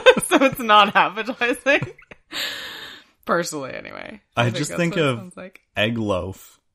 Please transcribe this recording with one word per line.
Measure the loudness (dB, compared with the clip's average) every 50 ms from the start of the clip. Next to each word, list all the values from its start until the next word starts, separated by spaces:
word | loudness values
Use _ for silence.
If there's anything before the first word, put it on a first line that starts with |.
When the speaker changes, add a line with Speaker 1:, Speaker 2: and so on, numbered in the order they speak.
| 10 8 6 6 4 2
Speaker 1:
So | 4 4 4
it's | 4 2 0
not | 2 6 6 6 6 6 4
appetizing. | 4 2 2 0 -4 -6 -6 -6 -2 -2 -2 -2 -2 0 0 0 0 -2 -6 -12 -16 -20 -20 -20 _ _ -14 -10 -8 -8 -8 -8 -10 -12 -14 -14 -16 -16 -18 -18 -20 -20 _ _ _ _
Personally, | -2 -2 -2 -2 -4 -6 -8 -8 -10 -10
anyway. | -12 -14 -14 -14 -14 -14 -16 -18 -20 _ _ -2
Speaker 2:
I | -2 0
Speaker 1:
I |
think | 0 0
Speaker 2:
just | -2 -4 -4
Speaker 1:
that's | -4 -2
Speaker 2:
think | -2 -2 0
Speaker 1:
what | 0 0
it | 0
Speaker 2:
of | 0 -2
Speaker 1:
sounds | -6 -14 -18
like. | -18 -18 -20 -20 -20 _ _ -4
Speaker 2:
egg | -2 -2 0 0 -2
loaf. | -2 -2 -2 -2 -4 -6 -10 -12 -16 -20 _ _ _ _ _